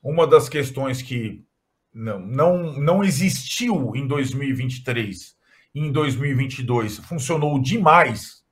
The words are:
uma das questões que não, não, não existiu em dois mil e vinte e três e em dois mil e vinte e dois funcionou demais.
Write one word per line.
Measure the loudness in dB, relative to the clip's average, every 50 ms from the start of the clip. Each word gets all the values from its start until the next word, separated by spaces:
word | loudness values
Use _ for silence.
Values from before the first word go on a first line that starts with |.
uma | -4 -2 2 2 6
das | 8 8 6 6 4
questões | -4 -4 -4 -4 -4 -6 -4 -4 -4 -6 -6
que | -6 -6 -6 -6 -6 -10 -12 -20 _ _ _ _ _ _ _ _ _ _
não, | -10 -8 -6 -6 -6
não, | -8 -6 0 2 4 4 2 2 -2 -6 -4
não | -2 0 2 2 4 2
existiu | 2 2 2 2 0 0 -2 -6 -8 -6 -4 -2 -2 -2 -2 -2 -4 -4
em | -6 -4
dois | -2 -2 -2 -2 -2 -4
mil | -4 -4 -4
e | -4
vinte | -4 -4 -6 -6
e | -6 -6
três | -4 -4 -4 -4 -6 -8 -12 -16 -20 _ _ _ _ _ _ _ _ _
e | -6
em | -6 -2
dois | 0 0 0 0 -2
mil | -2 -2 -2
e | 0
vinte | 0 -2 -2 -6 -8
e | -4
dois | 0 0 0 0 -2 -6
funcionou | -10 -12 -10 -8 -6 -4 -2 -2 0 0 0 0 0
demais. | 0 0 0 4 6 8 8 8 6 4 0 -6 -10 -14 -18 _ _ _